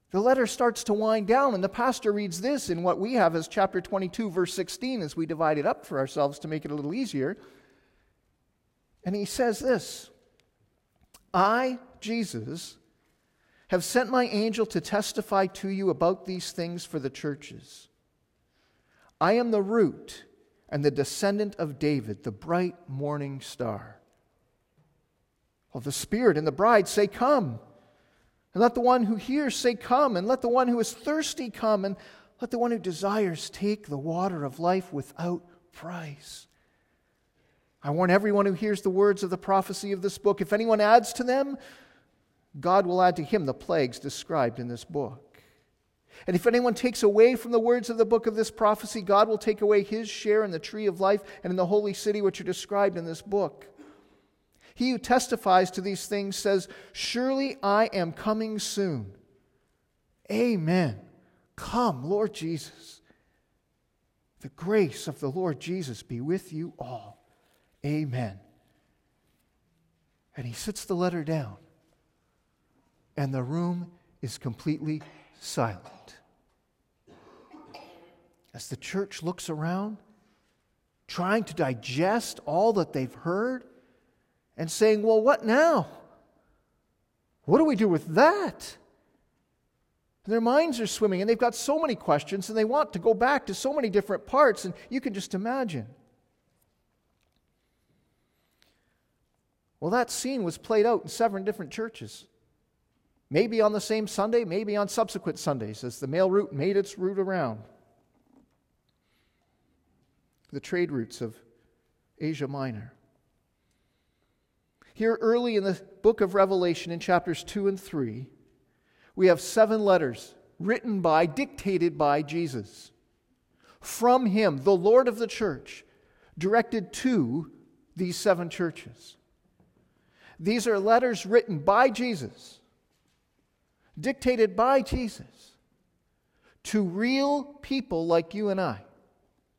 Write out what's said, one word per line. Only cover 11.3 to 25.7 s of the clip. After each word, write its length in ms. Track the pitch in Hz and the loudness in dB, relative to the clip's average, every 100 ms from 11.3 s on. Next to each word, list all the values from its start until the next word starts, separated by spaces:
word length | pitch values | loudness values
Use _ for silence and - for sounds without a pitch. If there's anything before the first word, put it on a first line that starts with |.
"I, 460 | 180 196 233 262 247 - - | 2 2 2 -2 -6 -14 -16
Jesus, 760 | 214 233 214 117 113 160 - - _ _ _ _ _ _ _ _ _ | -6 -4 -4 -6 -10 -12 -14 -20 _ _ _ _ _ _ _ _ _
have 140 | 180 | -4
sent 260 | - 247 254 | 0 0 2
my 160 | 254 247 | 0 2
angel 400 | 208 226 220 220 | 0 0 0 -2
to 140 | 180 | -2
testify 640 | - 208 214 - - 196 190 | -2 -2 -2 -6 -2 0 0
to 220 | - 196 | -2 -6
you 200 | 196 190 | -2 -2
about 360 | 143 170 190 - | 2 0 0 -6
these 260 | 185 - | -10 -10
things 340 | - 170 175 - | -8 -8 -8 -8
for 140 | 160 | -8
the 100 | 131 | -8
churches. 800 | 131 151 143 - - - - - _ _ _ _ _ _ _ _ _ _ _ _ _ | -6 -8 -8 -12 -20 -20 -20 -20 _ _ _ _ _ _ _ _ _ _ _ _ _
I 120 | 165 | 2
am 180 | 226 240 | 2 2
the 100 | 214 | 0
root 600 | 196 226 180 - - - - _ _ _ _ | 2 2 2 0 -14 -20 -20 _ _ _ _
and 160 | 143 143 | 0 0
the 60 | |
descendant 640 | 135 135 - 202 202 208 - | 0 -4 -2 -2 0 -4 -4
of 200 | 160 135 | -8 -2
David, 460 | 147 143 110 101 | -2 0 -4 -8
the 80 | 127 | -10
bright 440 | 101 156 170 180 175 - | -10 -4 -2 -2 -6 -14
morning 540 | 135 147 147 139 135 | -8 -6 -6 -8 -10
star." 540 | - - 120 104 110 110 _ _ _ _ _ _ _ _ _ _ _ _ _ _ _ _ _ | -14 -8 -8 -8 -12 -20 _ _ _ _ _ _ _ _ _ _ _ _ _ _ _ _ _